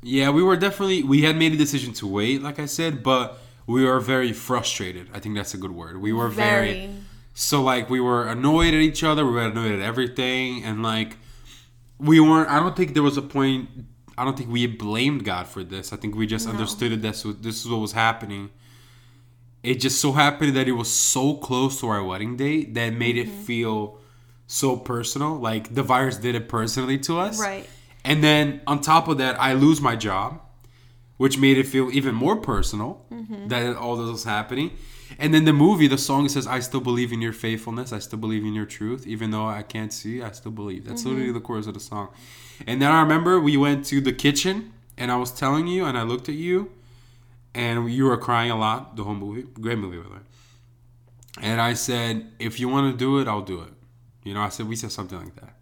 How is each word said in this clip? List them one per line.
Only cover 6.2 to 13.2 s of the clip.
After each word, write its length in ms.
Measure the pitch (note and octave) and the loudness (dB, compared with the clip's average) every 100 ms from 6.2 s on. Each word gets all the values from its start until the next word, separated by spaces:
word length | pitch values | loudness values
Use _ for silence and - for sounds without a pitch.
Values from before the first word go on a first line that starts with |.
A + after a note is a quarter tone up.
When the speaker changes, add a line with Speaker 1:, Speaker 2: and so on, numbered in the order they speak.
| A#2 | 0
Speaker 1:
very, 420 | A2 - - G#2 | 0 2 2 2
Speaker 2:
Very. 160 | G#2 F#3+ G3+ - - - | -4 -8 -12 -16 -20 -20
Speaker 1:
so, 300 | - - D3 | -8 0 2
like, 260 | C3 B2+ A2+ | 2 0 0
we 100 | B2+ | 0
were 280 | B2 A#2+ A2+ | 2 0 0
annoyed 480 | A#2+ C#3 D#3 E3+ D#3 | 0 4 6 6 6
at 60 | |
each 220 | D#3 D3 | 4 2
other. 220 | D#3+ D3+ C#3 | 0 2 2
We 60 | |
were 100 | A#2+ A2+ | 2 0
annoyed 240 | G#2+ A2+ | 0 -2
at 80 | G2+ | -2
everything. 840 | G2+ A#2+ B2+ A#2+ B2+ B2+ C3 B2 | -2 -2 -2 -2 -2 -2 -2 -6
And, 200 | A2 G#2+ | -6 -4
like, 340 | A2+ A2 A2 - - - - - - _ - - | -2 -2 -4 -8 -20 -20 -20 -20 -20 _ -20 -4
we 220 | D3 D#3+ | 6 8
weren't, 280 | D#3 D#3+ D#3 | 10 8 4
I 80 | C#3+ | 2
don't 160 | F3+ F3+ | 2 0
think 180 | F3 | 0
there 80 | C#3+ | 4
was 160 | C#3+ | 2
a 60 | C#3 | 2